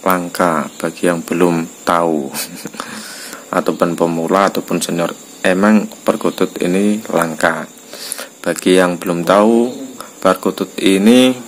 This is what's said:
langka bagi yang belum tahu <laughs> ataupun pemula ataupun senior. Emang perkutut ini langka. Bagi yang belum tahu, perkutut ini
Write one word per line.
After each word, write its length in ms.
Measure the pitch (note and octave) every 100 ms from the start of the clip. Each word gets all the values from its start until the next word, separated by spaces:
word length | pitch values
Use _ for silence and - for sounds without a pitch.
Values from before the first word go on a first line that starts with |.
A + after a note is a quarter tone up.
| F#2+
langka 640 | F#2 F2 - F2+ D#2 C#2+ -
bagi 320 | E2 - F2+
yang 160 | E2+ D#2+
belum 400 | E2+ F2 E2+ E2+ -
tahu 480 | - E2+ E2+ D#2 C2+ - - - - - -
<laughs> 680 | - - - - - - F#2
ataupun 400 | D#2+ D#2+ F2+ E2
pemula 560 | E2+ E2 E2 F#2 G2
ataupun 240 | F#2+ - F2
senior. 400 | - E2+ E2+ - - -
Emang 480 | F#2 F#2 G#2 G#2+ - - -
perkutut 480 | - F2 - F#2 -
ini 400 | F2+ F#2 G#2 G#2 -
langka. 560 | F2 E2 D#2+ F2 D#2+ D#2 - - - - - - - -
Bagi 320 | E2+ - F#2
yang 240 | F2+ F2
belum 240 | F#2+ E2+ E2
tahu, 480 | F#2+ G#2+ A#2 A#2+ B2+ - - - -
perkutut 480 | F#2+ F#2 G2 F2+ F#2+ -
ini 560 | - F#2+ G#2 B2 B2+ F3+